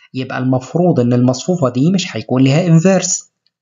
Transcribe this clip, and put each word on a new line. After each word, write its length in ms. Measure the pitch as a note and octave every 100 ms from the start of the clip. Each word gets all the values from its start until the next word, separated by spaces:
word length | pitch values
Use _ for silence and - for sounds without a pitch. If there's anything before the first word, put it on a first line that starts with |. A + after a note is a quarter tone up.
| _
يبقى 240 | B2+ B2+ B2+
المفروض 600 | B2+ B2+ - D#3+ F3+ -
إن 140 | A#2+
المصفوفة 560 | B2 B2 B2+ - F3 C3
دي 220 | A#2+ D#3
مش 260 | F#3+ - A2
هيكون 260 | - B2+
ليها 360 | C3+ D3 F3+ D#3+
inverse، 460 | F3+ F#3 - - - _ _ _